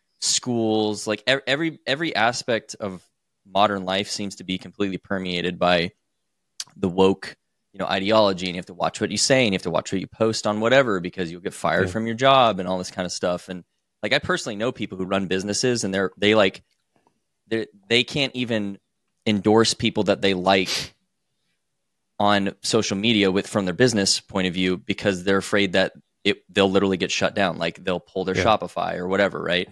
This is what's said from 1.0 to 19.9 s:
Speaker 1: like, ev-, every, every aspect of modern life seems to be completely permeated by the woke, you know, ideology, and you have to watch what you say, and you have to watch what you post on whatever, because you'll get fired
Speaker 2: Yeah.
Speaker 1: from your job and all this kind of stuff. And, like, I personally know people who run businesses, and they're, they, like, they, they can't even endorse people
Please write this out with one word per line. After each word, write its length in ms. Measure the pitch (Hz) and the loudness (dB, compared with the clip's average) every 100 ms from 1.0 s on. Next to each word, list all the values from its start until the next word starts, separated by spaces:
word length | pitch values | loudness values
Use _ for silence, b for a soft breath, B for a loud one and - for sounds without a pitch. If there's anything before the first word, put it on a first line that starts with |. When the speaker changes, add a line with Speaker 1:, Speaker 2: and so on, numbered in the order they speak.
| 107 | -6
Speaker 1:
like, 160 | 107 - | -4 0
ev-, 140 | 135 - | 0 0
every, 340 | 139 165 - - | -2 -4 -6 -6
every 300 | 139 165 - | -4 -4 0
aspect 600 | 113 123 - 110 - - | 0 0 -2 -4 -4 -10
of 240 | 104 92 - _ _ _ 101 | -10 -10 -16 _ _ _ _
modern 400 | 95 104 98 92 | 2 2 2 -2
life 240 | 95 95 | -2 -4
seems 260 | - 101 - | -6 -8 -10
to 60 | |
be 140 | 90 92 | -8 -8
completely 400 | 92 - 101 90 | -8 -6 -4 -6
permeated 640 | - 98 92 87 87 87 | -6 -6 -4 -4 -4 0
by 320 | 87 87 87 - _ _ _ _ _ - - - | 2 2 0 -6 _ _ _ _ _ -18 -18 -6
the 140 | 98 | -2
woke, 460 | 90 95 95 - - _ _ _ | 4 4 2 -6 -18 _ _ _
you 60 | 98 | -8
know, 60 | 95 | -4
ideology, 640 | 98 98 110 104 92 92 | -2 2 4 4 2 -4
and 80 | 87 | -8
you 40 | |
have 60 | 90 | -10
to 80 | |
watch 260 | 85 82 - | -6 -6 -4
what 120 | 107 | -4
you 60 | 104 | -2
say, 260 | - 139 117 | 2 4 4
and 80 | |
you 20 | 92 | 0
have 80 | |
to 60 | 90 | -2
watch 200 | 80 - | -4 -2
what 100 | 95 | -6
you 60 | - | -6
post 400 | - 113 110 107 | -2 -2 0 -4
on 120 | 107 | -2
whatever, 400 | 113 131 123 95 | 4 4 4 0
because 320 | 87 95 85 | -4 -6 -8
you'll 80 | 87 | -8
get 120 | 95 | -10
fired 320 | - 80 85 92 | -4 0 2 0
Speaker 2:
Yeah. 40 | |
Speaker 1:
from 140 | 110 113 | -2 -4
your 80 | 113 | 0
job 440 | 135 135 117 98 | 4 6 4 2
and 80 | 92 | -2
all 100 | 92 | -4
this 120 | 90 | -4
kind 140 | - 90 | -6 -8
of 60 | |
stuff. 360 | - 92 90 - | -4 -2 -4 -6
And, 140 | 90 - _ _ _ | -14 -14 _ _ _
like, 100 | 107 | -4
I 60 | 143 | -2
personally 360 | - 180 135 104 | -2 -4 -4 -4
know 160 | 127 | -4
people 260 | - 101 92 | -4 -8 -6
who 80 | 92 | -4
run 220 | 98 92 | -2 -2
businesses, 560 | 95 101 101 127 120 | -2 -2 -2 0 0
and 100 | 104 | -2
they're, 180 | 95 95 - | -2 -4 0
they, 160 | 104 110 | 2 4
like, 280 | 98 - _ _ _ _ _ _ _ _ _ | 4 0 _ _ _ _ _ _ _ _ _
they, 200 | 113 - _ - | -4 -4 _ 0
they 160 | 120 | 0
can't 320 | 123 151 135 127 | 2 -2 -4 -4
even 440 | 120 113 101 98 _ _ _ _ - | -4 -4 -4 -10 _ _ _ _ -2
endorse 480 | 104 107 110 113 | 0 4 6 4
people 300 | - 113 | 2 -2